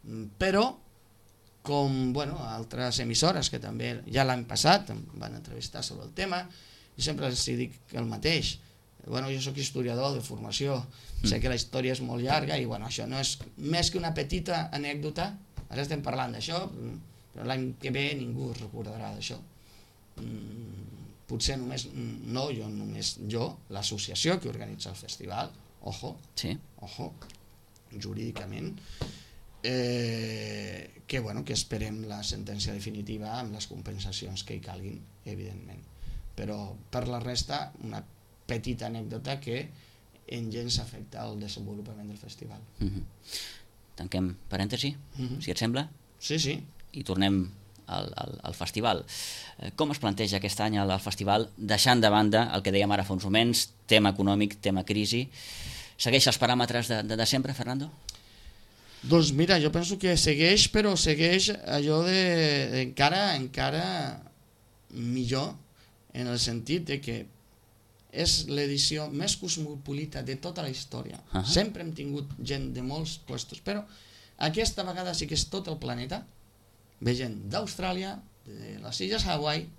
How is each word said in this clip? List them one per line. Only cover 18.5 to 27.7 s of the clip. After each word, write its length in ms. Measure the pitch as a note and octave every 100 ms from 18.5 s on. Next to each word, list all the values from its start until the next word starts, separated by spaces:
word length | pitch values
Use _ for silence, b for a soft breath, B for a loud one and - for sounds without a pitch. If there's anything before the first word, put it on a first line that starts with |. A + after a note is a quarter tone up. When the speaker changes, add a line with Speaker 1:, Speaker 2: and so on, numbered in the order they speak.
Speaker 1:
es 80 | A#2
recordarà 540 | G#2+ A2+ G#2+ G#2+ G#2 G#2
d'això. 220 | G#2+ A2+ - b b b b b - -
Mm, 1040 | A2+ G#2+ G#2+ A2 A2 G2 G2 G2 - - -
potser 320 | A#2 B2+ C3
només, 280 | B2 C3 B2
mm, 420 | C3+ A#2 A2+ A#2
no, 160 | B2 C#3+
jo 160 | A2+ G#2+
només, 480 | G#2 G#2 G#2+ G#2+ - G#2
jo, 280 | A2+ B2 - -
l'associació 680 | G2 G2 G#2 - F2 D#3+ F3+
que 80 | A#2+
organitza 400 | A2 A2 G#2 G2+
el 60 | F#2+
festival, 520 | - - F#2+ G2+ - - - -
ojo, 360 | - G2+ - D#3+ - -
Speaker 2:
Sí. 220 | - - - -
Speaker 1:
ojo, 320 | - - - D#3+ - - - - -